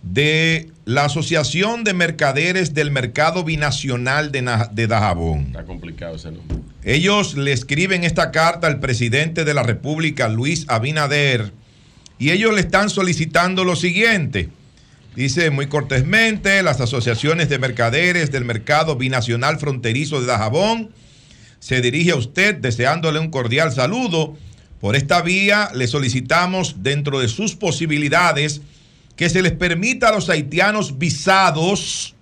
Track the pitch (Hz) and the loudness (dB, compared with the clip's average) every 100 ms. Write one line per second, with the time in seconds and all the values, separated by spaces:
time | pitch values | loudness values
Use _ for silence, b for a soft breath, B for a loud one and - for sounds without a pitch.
0 | 87 95 147 156 160 160 - - - 131 | -4 0 2 2 2 0 -4 -14 -2 0
1 | 143 151 - 160 139 170 202 233 220 185 | 2 0 0 0 0 0 0 0 -2 0
2 | 170 160 143 135 170 185 165 151 147 135 | 0 2 0 2 0 0 0 0 0 0
3 | 123 117 156 175 160 160 147 120 135 123 | -2 2 2 2 -2 -2 -2 -2 -4 -2
4 | 123 143 151 139 123 113 107 104 113 107 | 0 0 0 -2 0 0 -2 -2 0 2
5 | 101 85 82 78 67 64 80 78 85 80 | 2 0 -2 -2 -4 -8 -12 -12 -12 -12
6 | 85 80 80 82 - - - - 104 139 | -12 -12 -14 -16 -10 -10 -10 -12 -2 0
7 | 185 208 190 143 139 131 - 139 180 190 | 2 2 0 -2 -2 -2 -2 -2 0 0
8 | 175 170 165 160 160 170 165 135 139 113 | 0 0 0 2 2 2 -2 -2 -2 0
9 | 120 131 160 165 151 143 117 107 131 156 | 0 0 0 -2 0 0 0 -2 -4 -2
10 | 160 131 120 110 135 165 143 117 127 156 | -2 0 -2 0 -2 -4 -2 -2 0 0
11 | 143 147 143 123 101 - b b b b | 0 2 2 0 -2 -10 b b b b
12 | b - 127 185 226 208 170 185 208 185 | b -4 0 2 2 2 2 2 2 0
13 | 185 165 160 165 175 185 180 165 180 175 | 0 0 0 2 2 2 0 0 0 2
14 | 226 208 131 101 80 - - b b b | 2 2 0 -4 -6 -8 -20 b b b
15 | b - 135 143 165 139 143 147 - 135 | b -4 -2 2 2 2 0 -2 0 0
16 | 143 214 226 214 202 196 180 127 120 131 | 2 4 2 2 2 4 2 2 0 0
17 | 117 113 143 165 147 135 127 113 117 135 | -2 0 0 0 0 0 -2 0 0 2
18 | 180 175 156 135 120 113 113 147 160 135 | 2 2 0 -2 -4 -4 2 2 2 -2
19 | 131 131 113 117 135 156 147 135 113 120 | -2 -2 -2 0 0 -2 -4 -4 -2 -2
20 | 156 147 123 117 107 143 208 226 220 B | -2 -2 0 0 0 0 0 0 -4 B
21 | B B B B B B - 127 120 143 | B B B B B B -2 0 2 2
22 | 175 156 113 - 202 170 120 113 123 165 | 2 2 -2 0 0 2 -4 0 0 2
23 | 160 151 160 139 120 131 160 123 127 233 | 0 -2 -2 -2 -2 0 0 0 0 0
24 | 254 165 156 B B B B - 98 135 | 0 0 -2 B B B B -8 -2 0
25 | 143 175 170 185 202 202 202 131 123 143 | 2 0 2 2 4 2 2 -2 -2 0
26 | 131 131 127 165 180 185 170 - 101 143 | 0 -2 0 2 2 0 -4 -4 -2 -2
27 | 147 135 120 113 214 - 196 - 165 151 | -2 0 -2 -2 -4 -2 -4 -2 -2 0
28 | 147 160 175 143 151 151 B B B B | 2 4 4 2 -2 -4 B B B B
29 | B - 175 170 180 156 175 170 220 262 | B -2 0 2 2 2 0 0 -2 2
30 | 240 208 160 165 143 160 196 214 185 131 | 2 2 0 -2 0 0 2 2 -4 -2
31 | 165 - 190 190 190 151 170 202 - - | -2 -2 2 4 4 2 0 0 -4 -8
32 | - - | -10 -14